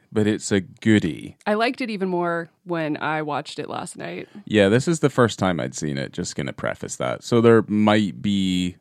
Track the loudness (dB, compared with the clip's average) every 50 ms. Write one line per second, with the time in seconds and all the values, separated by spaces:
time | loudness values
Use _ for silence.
0 | _ _ -2 0 0 2 0 -2 -2 0 0 0 0 -2 -10 -4 2 4 4 4
1 | 4 2 -4 -6 -10 -16 -18 _ _ -4 -2 0 0 -2 -2 -4 -6 -6 -6 -4
2 | -4 -4 -2 -2 -2 -2 -2 -4 -6 -10 _ _ _ -8 -6 -4 -4 -4 -4 -4
3 | -4 -4 -4 -4 -4 -4 -6 -6 -8 -8 -10 -12 -10 -8 -8 -10 -10 -12 -12 -12
4 | -12 -12 -12 -12 -14 -16 -18 -20 -6 0 4 4 6 6 6 4 2 2 0 0
5 | 0 0 2 4 2 2 2 0 0 0 0 0 -4 -6 -6 -6 -6 -4 -4 -4
6 | -6 -6 -8 -8 -8 -6 -6 -6 -8 -8 -8 -6 -6 -6 -6 -6 -10 -12 -8 -6
7 | -4 -4 -4 -6 -4 0 2 6 6 8 8 6 4 2 0 2 4 4 4 4
8 | 2 0 -4 -4 -2 0 0 2 2 2 2 0 0 -2 -4 -8